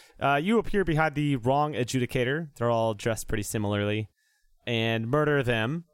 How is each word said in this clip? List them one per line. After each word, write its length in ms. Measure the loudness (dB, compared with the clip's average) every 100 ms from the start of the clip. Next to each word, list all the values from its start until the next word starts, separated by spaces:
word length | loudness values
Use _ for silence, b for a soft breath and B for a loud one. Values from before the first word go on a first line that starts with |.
| B -4
uh, 200 | 0 2
you 160 | 2 0
appear 260 | 2 0
behind 300 | 2 2 0
the 220 | 0 0 0
wrong 380 | 2 2 0
adjudicator. 760 | -2 -2 -2 0 0 -2 -2 -6 -2
They're 160 | 0
all 240 | 2 0 0
dressed 320 | -2 -4 -4
pretty 160 | -4
similarly. 680 | -4 -4 -2 0 0 -2 -4 _ _ _ _ _ -4
And 420 | -2 0 -2 0
murder 360 | 0 2 2
them. 420 | 2 0 0 -4 -10